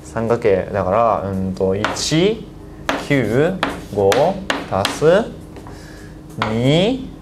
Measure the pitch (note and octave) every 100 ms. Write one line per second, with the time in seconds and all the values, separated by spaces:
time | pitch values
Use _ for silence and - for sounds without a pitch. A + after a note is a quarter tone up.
0 | - A2+ A2+ A2+ G#2+ F#2+ - G2 F2+ G#2
1 | A#2 F#2+ G2 F#2+ F#2+ F#2 F#2+ F#2+ G#2+ -
2 | - D#3 F#3+ A3+ - - - - - -
3 | - C#3+ G#2 A#2+ E3 F#3+ - - - G#2
4 | G2 A2 E3 F#3+ - - - F#2+ G2+ -
5 | D3+ F#3 A#3 - - - - - - -
6 | - - - - A2 A2+ B2+ D#3+ G3+ C4
7 | C4 -